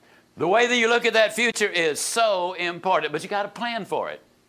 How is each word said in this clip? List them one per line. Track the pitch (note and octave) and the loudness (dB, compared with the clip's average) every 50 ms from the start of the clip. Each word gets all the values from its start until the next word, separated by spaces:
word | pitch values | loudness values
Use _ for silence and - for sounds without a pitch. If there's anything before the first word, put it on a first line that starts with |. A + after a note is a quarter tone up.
| _ _ _ _ _ _ _ | _ _ _ _ _ _ _
The | - C#3+ E3+ | -4 0 2
way | G3 A3+ A#3+ A#3+ | 4 4 4 4
that | B3 | 4
you | A#3+ A3+ A3+ | 2 4 4
look | A#3+ A#3+ A#3 | 2 2 2
at | A#3 G#3 | 2 4
that | A3 A3 G#3 G#3+ | 4 2 2 2
future | G#3 A#3+ A#3 A3+ - G#3+ G3 | 0 0 0 0 0 -2 0
is | F3 F3 E3 D#3 C#3+ B2+ | 0 0 0 0 0 -2
so | - - - A#3 A3+ A3 G3+ F#3 F3 F3+ F#3 | -4 -2 0 2 2 2 2 0 0 -2 -4
important, | E3 F3 F3 F3 E3+ F3 F#3 F#3+ D#3+ D3+ D3 D3 | -4 -4 -4 -4 -4 0 0 0 2 0 -2 -4
but | D3+ E3 | -6 -6
you | F#3+ | -4
gotta | G#3 G3+ G#3 G3+ | -4 -4 -4 -4
plan | - - A3+ A#3+ A#3 A3+ F#3 | -6 -8 -8 -6 -6 -6 -6
for | - D#3+ C3 F#2+ D2+ | -4 -4 -4 -4 -6
it. | D2+ - - _ _ _ _ | -8 -10 -14 _ _ _ _